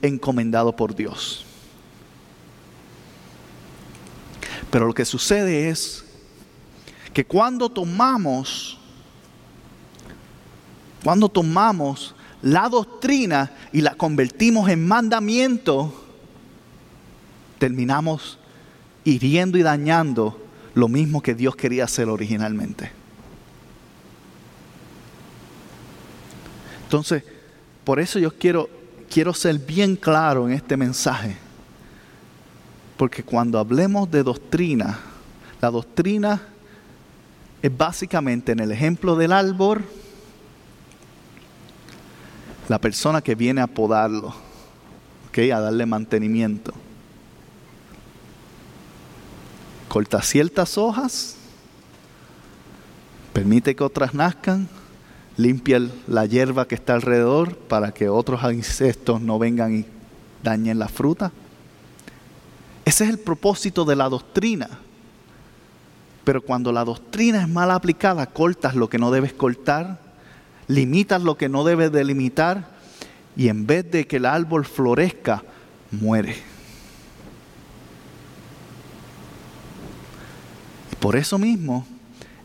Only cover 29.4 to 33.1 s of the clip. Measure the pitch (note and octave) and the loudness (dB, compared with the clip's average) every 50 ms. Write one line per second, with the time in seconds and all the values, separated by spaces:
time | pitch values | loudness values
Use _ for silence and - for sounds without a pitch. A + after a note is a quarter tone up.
29.4 | - F3 D#3 D3 C3+ C#3+ D#3 F#3+ G3+ G3 F#3+ F3+ - D#3+ D#3 D#3 D#3+ D#3 C#3 B2+ | 0 0 0 0 -4 -4 0 0 2 2 0 0 2 2 2 4 4 2 2 2
30.4 | A#2+ A#2+ B2+ C#3+ - - C#3 C3+ C3 B2 B2 - - D3 B2+ A2+ G#2 G#2+ F#2 - | 0 0 -2 -2 -2 -2 -2 0 0 0 -2 -2 -2 -2 -2 -4 -6 -8 -8 -10
31.4 | - - - - - - - - - - - - - - - - - - - - | -16 -20 -20 -20 -20 -20 -20 -20 -20 -20 -20 -20 -20 -20 -20 -20 -20 -20 -20 -20
32.4 | - - - - - - - - - - - - C3+ B2 | -20 -20 -20 -20 -20 -20 -20 -20 -20 -12 -4 -2 -2 -2